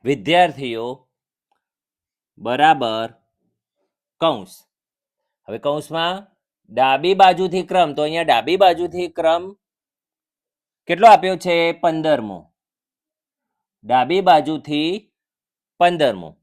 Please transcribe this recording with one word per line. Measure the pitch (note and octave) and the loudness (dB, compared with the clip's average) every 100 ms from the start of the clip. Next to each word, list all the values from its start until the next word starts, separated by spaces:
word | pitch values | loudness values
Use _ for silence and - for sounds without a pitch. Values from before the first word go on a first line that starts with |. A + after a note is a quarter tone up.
વિદ્યાર્થીઓ | G2 C#3 F#2+ E3+ F3+ B2 C3 A2+ A#2 C3 _ _ _ _ _ _ _ _ _ _ _ _ _ _ | -4 -6 0 2 2 0 -10 -8 -10 -12 _ _ _ _ _ _ _ _ _ _ _ _ _ _
બરાબર | A2+ B2+ D#3 D3+ A#2+ A2 A2+ - _ _ _ _ _ _ _ _ _ _ | -8 0 2 2 0 -4 -8 -12 _ _ _ _ _ _ _ _ _ _
કૌંસ. | E3 B2+ F#2 - _ _ _ _ _ _ _ _ - | -2 -2 -10 -20 _ _ _ _ _ _ _ _ -16
હવે | G#2+ | -8
કૌંસમાં | C#3+ D3 D3 D#3+ E3+ F#3 G3+ _ _ _ _ | -6 -6 -6 -6 -6 -6 -14 _ _ _ _
ડાબી | A2 C3 C3+ E3+ | -2 0 2 0
બાજુથી | F#3+ F#3+ E3+ F#3 F#3 | 4 4 4 -2 -4
ક્રમ, | F3 F#3 E3 | -4 0 0
તો | C#3+ | -2
અહીંયા | D3+ E3 | -4 -4
ડાબી | D#3+ A#2+ A#2 F#3 | 0 0 0 2
બાજુથી | F#3+ E3 F3 F3 F3 | 4 2 -4 -8 -10
ક્રમ | E3+ D#3+ E3+ F#3 G3+ _ _ _ _ _ _ _ _ _ _ _ _ - | -4 -2 -2 -4 -20 _ _ _ _ _ _ _ _ _ _ _ _ -6
કેટલો | E3+ A3+ | 4 6
આપ્યો | G3 F#3 F#3 | 6 4 -4
છે? | F3+ E3+ E3+ | -2 0 0
પંદરમો. | E3 E3+ D#3+ D#3 C#3+ G#2+ F#2 _ _ _ _ _ _ _ _ _ _ _ _ _ _ | -2 -4 -2 -2 -2 -4 -14 _ _ _ _ _ _ _ _ _ _ _ _ _ _
ડાબી | G#2 B2+ B2+ F3+ | -2 -2 0 0
બાજુથી | F#3 D#3+ C#3+ D#3 - D3 D#3 G3+ _ _ _ _ _ _ _ _ | 4 4 2 -8 -6 -4 -4 -6 _ _ _ _ _ _ _ _
પંદરમો. | F3 E3+ C#3 G2 D#2+ _ | 0 2 -2 -2 -12 _